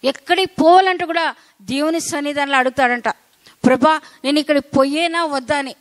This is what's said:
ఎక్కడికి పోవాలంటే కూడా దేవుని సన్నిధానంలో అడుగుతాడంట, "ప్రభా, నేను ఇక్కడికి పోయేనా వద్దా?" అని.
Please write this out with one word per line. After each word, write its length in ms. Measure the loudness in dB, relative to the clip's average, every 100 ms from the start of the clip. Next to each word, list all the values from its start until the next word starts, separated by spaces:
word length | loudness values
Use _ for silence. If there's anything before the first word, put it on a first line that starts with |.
ఎక్కడికి 500 | -4 -6 -4 -2 -2 2
పోవాలంటే 440 | 6 6 4 -2 -4
కూడా 280 | -2 -4 -6 _ _
దేవుని 380 | -8 -4 -2 -2
సన్నిధానంలో 580 | -4 -6 -6 -4 -2 0
అడుగుతాడంట, 500 | 0 0 0 0 -4 -8 _ _ _ _
"ప్రభా, 360 | 2 4 2 2 -4 _
నేను 140 | -2 -2
ఇక్కడికి 280 | 2 -2 0 0
పోయేనా 480 | 0 0 -2 -2
వద్దా?" 320 | -4 -4 -4 -4
అని. 160 | -4 -12